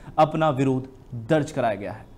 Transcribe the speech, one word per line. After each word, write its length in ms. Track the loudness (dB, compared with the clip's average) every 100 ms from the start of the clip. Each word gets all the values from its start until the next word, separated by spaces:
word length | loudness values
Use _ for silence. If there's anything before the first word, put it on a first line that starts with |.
| -4 2
अपना 320 | 2 2 0
विरोध 380 | 2 2 0 -4 -14 -16 -10 0
दर्ज 220 | 0 0
कराया 240 | -2 -2
गया 180 | -2 -8
है। 140 | -12 -16